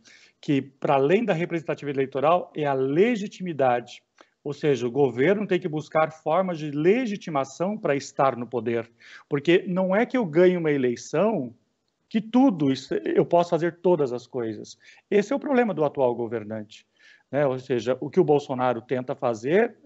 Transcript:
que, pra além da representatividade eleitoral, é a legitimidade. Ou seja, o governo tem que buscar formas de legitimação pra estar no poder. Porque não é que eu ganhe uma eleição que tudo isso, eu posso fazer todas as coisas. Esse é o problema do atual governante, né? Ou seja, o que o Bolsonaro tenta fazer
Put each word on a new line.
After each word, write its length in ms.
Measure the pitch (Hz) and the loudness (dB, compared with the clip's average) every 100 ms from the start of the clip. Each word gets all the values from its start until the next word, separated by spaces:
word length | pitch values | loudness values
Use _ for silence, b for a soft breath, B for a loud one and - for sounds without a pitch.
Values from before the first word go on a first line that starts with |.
| b b b _ | b b b _
que, 180 | - 135 | -2 -2
pra 360 | 135 _ - 139 | -2 _ 0 2
além 280 | 139 196 | 4 2
da 80 | 214 | 2
representatividade 680 | 165 170 170 143 151 143 135 | -2 -2 -6 -6 -8 -6 -4
eleitoral, 520 | 135 135 143 180 - | -4 0 2 2 0
é 120 | - 147 | -6 -2
a 80 | |
legitimidade. 1300 | 135 131 151 226 233 208 - 180 143 131 123 123 - _ _ b b | 0 0 2 2 2 -6 -10 -10 0 2 2 -2 -20 _ _ b b
Ou 80 | 147 | -12
seja, 360 | 143 156 127 120 | -4 0 0 0
o 20 | |
governo 560 | 131 139 117 147 202 202 | 0 0 2 2 2 0
tem 140 | 180 | -2
que 80 | 180 | -2
buscar 420 | 151 147 160 156 | -8 -4 -2 -2
formas 480 | - 156 170 190 160 | -2 -2 0 -2 -4
de 140 | 151 | -6
legitimação 1040 | 143 170 233 247 202 - 147 131 - 180 214 | 0 2 2 0 -6 -4 -4 -4 -4 -6 -4
pra 160 | 180 | -2
estar 420 | 143 131 - 139 117 | -2 -4 0 0 0
no 80 | |
poder. 460 | 117 123 110 117 113 _ B B - | -6 -6 -2 -4 -4 _ B B -6
Porque 360 | 143 143 185 190 | -4 4 2 2
não 260 | 180 185 | -2 0
é 100 | 196 | 2
que 120 | 240 254 | 0 0
eu 100 | 190 | 0
ganhe 300 | 151 185 180 | 4 4 4
uma 160 | 156 | 0
eleição 840 | 143 123 117 - 147 208 196 123 - _ _ _ _ _ | 2 0 -2 -4 0 0 0 -6 -10 _ _ _ _ _
que 120 | 220 | -6
tudo 520 | 220 254 269 175 143 | 0 4 4 4 0
isso, 200 | 131 - | 0 -2
eu 320 | - - - | -4 0 0
posso 260 | 147 170 175 | 4 4 2
fazer 260 | 165 170 160 | 0 -2 -2
todas 320 | 185 175 135 | 2 2 0
as 140 | 120 - | -4 -10
coisas. 500 | 127 113 107 117 - b b - | -8 -6 -8 -12 -20 b b -2
Esse 240 | 202 208 | 0 0
é 40 | 277 | -4
o 20 | |
problema 340 | 302 247 233 | 0 0 0
do 120 | 156 | 0
atual 280 | 147 143 127 | -2 2 0
governante, 720 | 117 113 113 107 110 107 - _ b b b _ | 0 -4 -6 -8 -12 -12 -20 _ b b b _
né? 160 | 135 143 | -2 0
Ou 100 | 127 | -2
seja, 400 | 131 120 110 127 | -2 -2 0 -4
o 100 | 151 | -2
que 80 | 190 | 0
o 60 | |
Bolsonaro 580 | 151 147 143 127 127 113 | 4 4 2 -2 0 -2
tenta 320 | - 127 123 | -4 -6 -4
fazer 600 | - 127 110 123 185 233 - | -4 -2 -2 0 2 2 -4